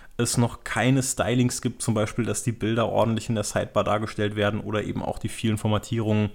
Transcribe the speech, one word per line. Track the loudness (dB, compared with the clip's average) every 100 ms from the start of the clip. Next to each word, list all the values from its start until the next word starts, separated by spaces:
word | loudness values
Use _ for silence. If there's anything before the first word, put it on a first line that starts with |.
| -12 -4
es | 0 2
noch | 0 -2
keine | -6 0 4 4
Stylings | 2 0 0 2 2 0
gibt, | -4 -2
zum | 0 0
Beispiel, | 0 -2
dass | -2 -2
die | -4
Bilder | -2 -2 0 0
ordentlich | 2 2 2 0
in |
der | -2
Sidebar | 0 -2 0 0
dargestellt | 2 0 -2 -2 -2 0
werden | 0 0
oder | -2 -2
eben | -2 -4
auch | -4 -4
die | -6
vielen | -2 0 2
Formatierungen, | 2 0 0 -2 2 2 2